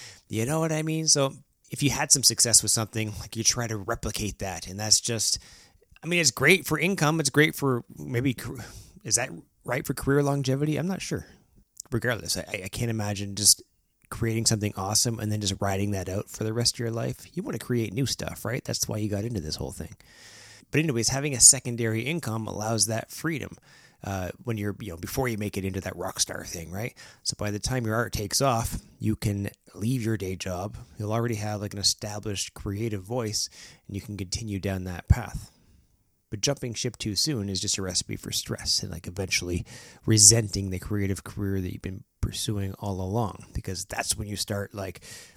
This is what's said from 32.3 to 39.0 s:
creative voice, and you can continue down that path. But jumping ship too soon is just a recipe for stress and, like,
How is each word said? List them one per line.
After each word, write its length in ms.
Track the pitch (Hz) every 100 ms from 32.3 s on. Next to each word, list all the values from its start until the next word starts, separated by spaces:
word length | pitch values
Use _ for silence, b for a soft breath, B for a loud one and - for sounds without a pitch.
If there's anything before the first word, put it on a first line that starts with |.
| 95 -
creative 480 | - 107 101 113 104
voice, 460 | 95 123 110 104 - B B B B
and 100 | 98
you 40 |
can 160 | 104 104
continue 440 | 95 - 113 98
down 240 | 98 95
that 240 | 92 90 -
path. 420 | 120 101 - - _ _ - _ _ _ _ -
But 120 | 104
jumping 320 | 139 139 131
ship 220 | 107 123 -
too 200 | 110 95
soon 320 | 156 131 98
is 120 | 95
just 180 | 98 -
a 40 |
recipe 320 | 92 92 -
for 160 | - -
stress 540 | - - 113 - -
and, 80 | 98
like, 160 | 85